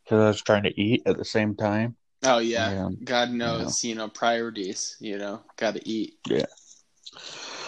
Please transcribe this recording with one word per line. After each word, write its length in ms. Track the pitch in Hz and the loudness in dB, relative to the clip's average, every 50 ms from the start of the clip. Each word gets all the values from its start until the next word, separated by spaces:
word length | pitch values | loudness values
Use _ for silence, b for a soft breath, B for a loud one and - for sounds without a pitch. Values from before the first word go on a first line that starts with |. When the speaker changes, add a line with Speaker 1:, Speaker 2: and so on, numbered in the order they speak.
| _ | _
Speaker 1:
'cause 120 | - 113 107 | 2 4 6
I 80 | 107 107 | 6 6
was 120 | 104 104 | 4 4
trying 220 | - - 107 104 104 | 4 4 4 4 4
to 160 | 92 - - | 2 0 0
eat 220 | 101 107 120 - - | 2 2 2 2 2
at 140 | - 92 - | 2 0 0
the 60 | - | -2
same 320 | - - 110 107 107 101 | -2 0 0 0 0 0
time. 400 | - 110 104 101 107 113 120 113 _ _ _ _ _ - | 0 0 0 2 2 0 -2 -4 _ _ _ _ _ 2
Speaker 2:
Oh, 140 | 131 127 117 | 4 4 4
yeah. 480 | 113 117 113 117 113 110 98 98 95 | 4 2 0 0 0 0 0 -2 -2
Speaker 1:
And, 180 | 95 92 - 123 | -4 -4 -6 -4
Speaker 2:
God 260 | 123 123 120 120 123 | -2 0 0 0 0
Speaker 1:
you 60 | 123 | -2
Speaker 2:
knows, 460 | 120 117 117 113 113 110 - - - - | -2 -2 -2 -2 -2 -2 -4 -4 -4 -4
Speaker 1:
know. 60 | 120 | -4
Speaker 2:
you 60 | 110 | -4
know, 120 | 113 110 107 | -6 -8 -10
priorities, 880 | - - 117 117 117 117 117 117 110 107 95 92 110 - - - - - | -6 -2 0 2 2 2 0 -4 -4 -6 -6 -6 -6 -6 -8 -10 -10 -10
you 180 | 120 110 98 101 | -10 -8 -8 -6
know, 240 | 101 101 101 113 - _ - | -6 -8 -8 -10 -12 _ -8
gotta 240 | - 117 107 101 - - | -2 -2 -2 -2 -2 -4
eat. 340 | - 113 110 101 - - _ - - | -4 -4 -4 -4 -6 -8 _ -4 0
Speaker 1:
Yeah. 180 | 55 - - - - - - - - _ _ _ _ _ - - B B B B B B B B B B B | 0 0 0 -2 -6 -14 -20 -20 -20 _ _ _ _ _ -20 -20 B B B B B B B B B B B